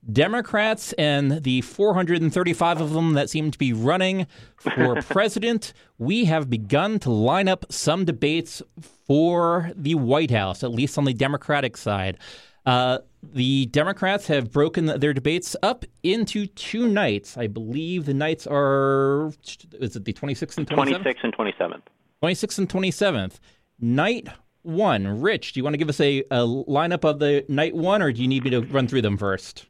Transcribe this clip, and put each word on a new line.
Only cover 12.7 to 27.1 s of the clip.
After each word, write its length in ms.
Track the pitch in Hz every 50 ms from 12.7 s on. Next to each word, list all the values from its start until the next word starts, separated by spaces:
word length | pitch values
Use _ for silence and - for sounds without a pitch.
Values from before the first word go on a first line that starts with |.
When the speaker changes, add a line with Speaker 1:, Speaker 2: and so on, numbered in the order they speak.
| 123 123 127 127 127 - - _ _ _ -
Speaker 1:
the 420 | - - 123 127 131 135 135 135
Democrats 600 | 117 - 147 156 185 196 - 190 190 196 202 -
have 240 | - 156 143 123 113
broken 340 | - 139 147 160 160 180 160
th-, 140 | 156 - -
their 140 | 135 151 143
debates 420 | 131 123 147 165 175 175 - - - -
up 220 | 208 247 - - - _ _ -
into 420 | 170 190 233 214 - - 208 208
two 420 | 185 _ - - - - 220 247
nights. 500 | 233 202 208 196 131 104 101 - - -
I 100 | 127 120
believe 580 | 107 101 113 113 107 120 147 160 165 180 180 151
the 80 | 143 139
nights 340 | 135 151 160 160 156 -
are, 840 | - 147 143 143 135 139 139 135 139 135 135 139 139 139 143 156 156 151 _ _ - - _ - - - -
is 160 | 131 107 -
it 100 | 120 98
the 80 | 117 101
twenty-sixth 440 | - - 143 139 - 165 - -
and 100 | - 151
twenty-seventh? 360 | - 147 143 139 139 135 - 196
Speaker 2:
Twenty-sixth 200 | 139 127 - -
and 100 | 120 -
twenty-seventh. 500 | - 110 101 - - 92 87 80 73 _ - _ _ _ _ _ _
Speaker 1:
Twenty-sixth 360 | - 170 185 - - 202 -
and 120 | - 190 -
twenty-seventh. 680 | - 185 190 190 - - 208 196 160 110 95 92 - - _ _ _ _ _ _ _ _
Night 460 | 120 117 123 139 160 202 240 240 - - - - _ _ _ _
one, 600 | _ 170 160 175 220 190 135 104 98 98 101 110
Rich, 320 | 143 202 - 80 - - -
do 60 | 135
you 40 | 127
wanna 140 | 143 151
give 120 | 147 160 147
us 100 | 139 -
a, 200 | 151 143 139 135 131 -
a 80 | 131 120 120
lineup 580 | 117 120 135 - - 139 143 160 175 180 170 -
of 160 | 156